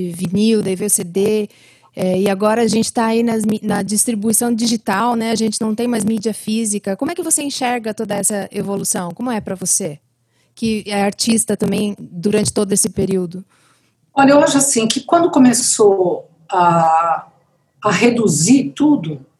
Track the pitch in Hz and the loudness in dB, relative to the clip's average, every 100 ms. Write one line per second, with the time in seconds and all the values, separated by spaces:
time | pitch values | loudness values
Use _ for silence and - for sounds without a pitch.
0 | 180 170 180 190 220 214 196 185 208 - | -6 -6 -4 2 2 2 0 -4 -2 -2
1 | 180 185 208 214 208 - _ _ _ - | -2 0 0 0 -4 -10 _ _ _ -4
2 | 185 185 202 196 214 220 226 214 220 - | -2 2 0 2 2 2 2 0 0 0
3 | 226 226 233 226 214 214 214 196 196 208 | 0 2 0 0 -2 -2 -2 -2 -2 -2
4 | - 220 214 220 240 226 233 226 - 196 | -2 -2 0 0 0 0 0 -2 -2 0
5 | 233 233 226 226 220 - 220 214 240 226 | 0 0 -2 -2 -2 -2 -4 -2 -2 -2
6 | 208 226 220 202 - 220 220 202 202 190 | -2 -2 -4 -6 -4 -4 -2 -4 -4 -4
7 | 277 349 320 302 285 - 247 247 220 208 | -4 -4 -2 -2 -2 -4 -4 -4 -6 -8
8 | 214 202 190 208 - - 185 196 196 202 | -6 -4 -2 -4 -6 -8 -6 -6 -4 -4
9 | 175 170 247 220 - 190 190 - 185 147 | -6 -8 -6 -6 -6 -8 -4 -4 -4 -10
10 | _ _ _ _ _ - 226 214 196 202 | _ _ _ _ _ -6 -4 -4 -4 -2
11 | 202 202 - 226 - 208 - 202 208 202 | -2 0 0 0 0 -2 -2 -2 -4 -6
12 | - 175 202 208 202 - 202 202 214 190 | -12 -6 0 0 0 -2 0 0 -2 -2
13 | 190 190 180 180 - _ _ _ _ _ | -2 -2 -4 -10 -18 _ _ _ _ _
14 | _ - 269 285 294 277 - 233 220 - | _ 2 6 6 4 2 2 0 0 -2
15 | - 339 339 294 254 233 - - 208 196 | 0 2 2 6 6 4 0 4 4 4
16 | 175 - - _ - 185 175 170 165 165 | 2 -2 -8 _ -4 2 4 4 4 2
17 | 170 160 - _ _ _ _ _ 208 185 | 0 -2 -6 _ _ _ _ _ -2 2
18 | 240 233 202 147 170 269 - - 294 285 | 2 2 0 2 4 4 4 0 2 2
19 | 160 139 - _ | 0 -10 -14 _